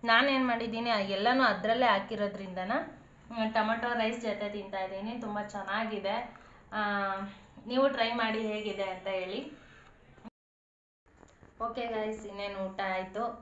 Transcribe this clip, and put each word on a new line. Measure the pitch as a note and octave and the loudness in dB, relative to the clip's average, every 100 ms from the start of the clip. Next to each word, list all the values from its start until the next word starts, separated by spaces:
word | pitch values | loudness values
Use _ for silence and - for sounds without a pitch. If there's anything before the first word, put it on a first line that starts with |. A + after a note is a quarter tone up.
ನಾನೇನು | A#3 A3+ C#4 C4+ B3+ | 6 6 8 4 4
ಮಾಡಿದ್ದೀನಿ, | A#3 A#3 A3+ A#3+ | 2 0 -2 2
ಆ | A3 | 2
ಎಲ್ಲನೂ | G3 G3 G#3+ C4 | 2 2 4 6
ಅದರಲ್ಲೇ | B3+ F#3 G#3+ A3+ B3 | 6 4 2 4 6
ಹಾಕಿರೋದ್ರಿಂದನ, | G3 G3 A3 G3+ G3+ F#3+ F#3 F#3 C4 E4+ - - - - | 4 2 -2 -2 -2 -8 -6 -2 -2 -2 -12 -20 -20 -12
ಮ್, | A#3 A3 | -2 0
ಟೊಮೊಟೊ | A3+ G#3+ A3+ A#3+ | 2 2 2 0
ರೈಸ್ | A#3+ A3 A3+ | 2 0 0
ಜೊತೆ | A3+ G3 G#3 | -2 -2 -4
ತಿಂತಾ | G#3 G3 F#3+ | -6 -6 -4
ಇದ್ದೀನಿ. | F#3+ F#3+ G#3+ B3 | -4 -4 -6 -6
ತುಂಬ | A3+ G#3 | -6 -4
ಚೆನ್ನಾಗಿದೆ. | G3+ G3+ F#3+ G#3 A3+ G#3 F#3+ A3 B3 - - - - | -6 -6 -4 -2 -2 -2 -2 -2 -4 -12 -20 -20 -10
ಆ, | G#3 G#3 G3+ G3 G3 G3+ - - - G#3+ | -4 0 0 0 -2 -6 -10 -20 -18 -2
ನೀವು | B3 C4+ | 4 4
ಟ್ರೈ | B3+ A3+ | 4 0
ಮಾಡಿ | A#3+ A3 A3 | 2 0 0
ಹೇಗಿದೆ | A3 G#3+ G#3 G3 | -2 -2 -4 -4
ಅಂತ | G3 F#3 G3 | -4 -4 -4
ಹೇಳಿ. | F#3+ F#3 G#3 C#4+ D4 - - - - - - A3 _ _ _ _ _ _ _ _ _ - - - - | -4 -2 -6 -8 -14 -20 -20 -20 -20 -20 -20 -20 _ _ _ _ _ _ _ _ _ -20 -20 -20 -6
ಓಕೆ | A3+ A#3 A#3 | -6 -4 -4
ಗೈಸ್, | A3 G#3+ A3 G#3 | -2 -2 -4 -8
ಇನ್ನೇನು | G3+ G3+ G3 | -8 -6 -4
ಊಟ | F#3+ F#3+ | -6 -4
ಆಯ್ತು. | G3 F#3 F#3 G3+ A#3 A#3 | -2 -2 -4 -4 -4 -6